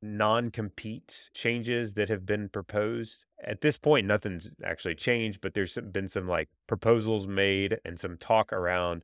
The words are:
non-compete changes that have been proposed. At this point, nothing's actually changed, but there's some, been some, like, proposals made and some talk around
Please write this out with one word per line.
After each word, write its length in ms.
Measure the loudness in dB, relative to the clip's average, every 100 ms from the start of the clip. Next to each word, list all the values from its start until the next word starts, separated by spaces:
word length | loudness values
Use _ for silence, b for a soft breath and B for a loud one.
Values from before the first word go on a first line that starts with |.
non-compete 1300 | -6 0 4 4 0 -4 -6 -6 -10 -10 -14 -20 -20
changes 600 | -4 -2 -2 -2 -2 -2 -2
that 120 | 0
have 140 | -2 0
been 220 | -2 -2
proposed. 760 | -8 -4 -2 0 -2 -8 -14 _ -14
At 180 | -10 0
this 140 | 0 2
point, 300 | 4 6 6
nothing's 460 | 2 0 -6 -10 -10
actually 300 | -8 -4 -4
changed, 480 | -2 0 2 0 -4
but 140 | -4 -2
there's 180 | -2
some, 160 | -4 -6
been 180 | -6 -4
some, 200 | -4 -2
like, 220 | -2 -2 _ -6
proposals 580 | 0 4 4 2 -2 0
made 540 | 2 4 4 0 -2
and 160 | -6 -8
some 180 | -10 -8
talk 360 | 2 4 4
around 480 | 0 0 2 0 -2